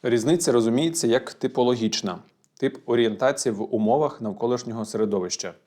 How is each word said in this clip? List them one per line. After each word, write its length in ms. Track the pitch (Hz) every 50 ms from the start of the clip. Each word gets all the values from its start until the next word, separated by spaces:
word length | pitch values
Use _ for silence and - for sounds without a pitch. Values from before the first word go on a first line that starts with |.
| -
Різниця 480 | 127 117 117 110 143 170 170 165 147
розуміється 560 | 123 120 113 113 113 131 160 165 160 - -
як 260 | 117 113 131 127 - -
типологічна, 840 | _ - 127 123 127 123 123 123 113 113 110 110 - - 98 90 - - _ _ _ _ _ _
тип 200 | _ - 139 - - _
орієнтації 680 | - 120 117 117 113 107 - 131 135 139 - - 127 107
в 220 | 98 107 - -
умовах 460 | 110 107 107 123 147 156 135 - -
навколишнього 640 | 113 107 95 - 117 120 123 120 123 120 113 117 107
середовища. 680 | 107 - 107 110 104 101 98 90 90 - - - 90 85 _ _